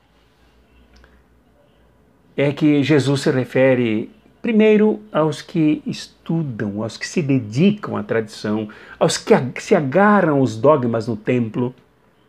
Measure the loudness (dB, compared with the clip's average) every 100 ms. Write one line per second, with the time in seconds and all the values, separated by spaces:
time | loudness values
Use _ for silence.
0 | _ _ _ _ _ _ _ _ _ _
1 | _ _ _ _ _ _ _ _ _ _
2 | _ _ _ -2 -2 2 2 2 4 2
3 | 2 0 0 -2 -2 2 4 2 0 -2
4 | -6 _ _ _ -2 2 4 4 2 0
5 | -4 -2 -2 -2 -6 0 0 0 -6 -12
6 | -14 _ -6 -4 -4 -6 -6 -6 -8 -10
7 | -8 -4 0 -2 -2 0 2 0 -4 -6
8 | -4 -4 -4 -8 -4 -4 -6 -12 -14 -2
9 | -2 0 2 2 0 -8 -2 0 2 2
10 | 4 4 2 2 0 2 2 2 0 -4
11 | -4 -6 -2 -2 -2 -4 -6 -8 _ _
12 | _ _